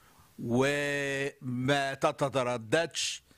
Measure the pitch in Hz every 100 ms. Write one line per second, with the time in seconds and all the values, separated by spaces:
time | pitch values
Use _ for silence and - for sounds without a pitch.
0 | - - - - 120 117 135 143 143 143
1 | 139 139 139 - 127 123 131 143 139 135
2 | 156 - 139 135 123 123 110 156 165 -
3 | - - -